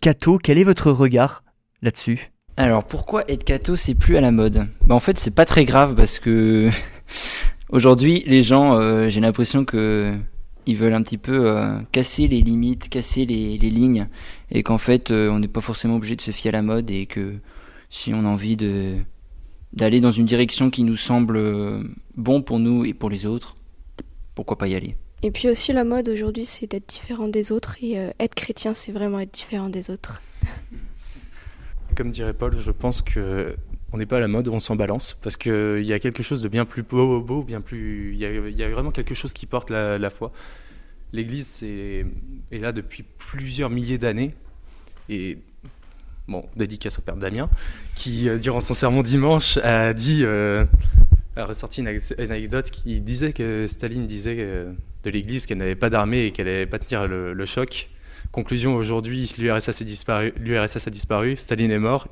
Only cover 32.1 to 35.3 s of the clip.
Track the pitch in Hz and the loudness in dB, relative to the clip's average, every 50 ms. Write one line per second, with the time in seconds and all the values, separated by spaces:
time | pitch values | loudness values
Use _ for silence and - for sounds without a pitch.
32.1 | 117 123 113 110 107 - 120 - - - - 110 107 - - 123 120 - - - | -4 -4 -4 -4 -2 -2 0 0 0 0 0 -2 -2 0 0 -2 0 0 0 0
33.1 | - 113 101 95 98 98 80 82 - - - - - - - - 117 110 107 104 | 0 0 0 -2 -2 -2 -4 -4 -6 -10 -10 -10 -10 -10 -10 -8 -6 -6 -4 0
34.1 | 127 123 117 104 104 117 123 120 113 110 - - 110 107 104 98 104 127 - - | 0 0 2 2 0 0 -2 -2 -2 -4 -2 -2 -2 -2 0 -2 -2 -4 -4 -6
35.1 | - - - 107 | -8 -8 -8 -8